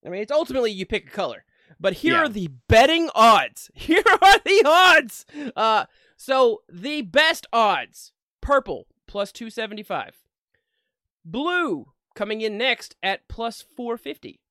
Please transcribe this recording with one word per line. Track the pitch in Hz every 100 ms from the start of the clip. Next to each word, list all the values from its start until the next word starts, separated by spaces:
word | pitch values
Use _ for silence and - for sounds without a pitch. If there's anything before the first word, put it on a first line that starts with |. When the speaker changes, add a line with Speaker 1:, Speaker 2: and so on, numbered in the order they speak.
| -
Speaker 1:
I |
mean, | 180
it's | 214
ultimately | 294 330 262 233
you | 196 185
pick | 214 -
a |
color. | - 165 101 _ _ _ _
But | 185
here | 185 320 339
Speaker 2:
Yeah. |
Speaker 1:
are | 302
the | 208 170 131 _
betting | 220 277 330 330 -
odds. | 226 208 127 - -
<laughs> |
Here | - - 349 415 -
are | 381 392
the | - 392 294
odds. | 330 370 320 247 - - 294 277 -
Uh, | 220 214 - _ _ _
so | - 262 247 220 _
the | 175 233 302
best | 208 254 320 339 -
odds, | 233 214 165 117 - - _ _ _
purple, | - 277 - 131 - _ _
plus | 202 202
two | - 226
seventy-five. | 220 220 214 208 170 110 _ _ _ _ _ _ _ _ _ _ _
Blue | 165 202 311 359 330 156 - _ _ -
coming | 208 220
in | 220 208
next | 262 240 - _
at | 190 196 _
plus | - 226 220
four | - - 240 233
fifty. | 277 302 - - _